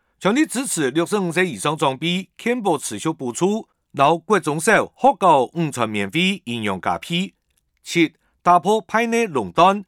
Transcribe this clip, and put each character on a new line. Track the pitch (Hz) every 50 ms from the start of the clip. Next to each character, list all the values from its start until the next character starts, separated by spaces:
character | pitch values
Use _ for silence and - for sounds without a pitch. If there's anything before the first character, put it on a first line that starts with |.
| _ _ _ -
强 | - 185
力 | 226 294 311
支 | 196 - 240 277 202
持 | - 165 143 123
六 | 135 165 170
十 | - 208 208
五 | 190 170
岁 | 151 180 185 175
以 | 117
上 | 95 - 147 160
长 | 151 160 139 131 123
辈 | - 131 175 190 185 _ _ -
健 | - 226 247 254
保 | 196 190 156 135
持 | - - 107
续 | 98 - 160
补 | 156 - 139 120
助， | 113 - 170 196 208 226 - _ _ _ _ _
留 | - 139 139 151 170
国 | 170 - - 214 185
中 | - 156 143 160
小 | - 226 202 151 104 - _
学 | - - 269 220 -
校 | 196 175 156 135 120
午 | - - 170 165 143
餐 | - 123 117 110
免 | 107 104 101 98
费 | - - 180 190 202 180 -
营 | 120 117 117
养 | 107 101 98 90
加 | - 101 87
批。 | 85 - - 170 175 196 185 _ _ _ _ _ _ _ _ _ _
七、 | - - - 170 160 143 _ _ _ _ _ _
打 | - 180 175 175
破 | 151 196 220 220
派 | - - - 226 233
内 | 226 233 233 233
垄 | 196 147 123 101 90
断， | 85 165 170 190 202 208 196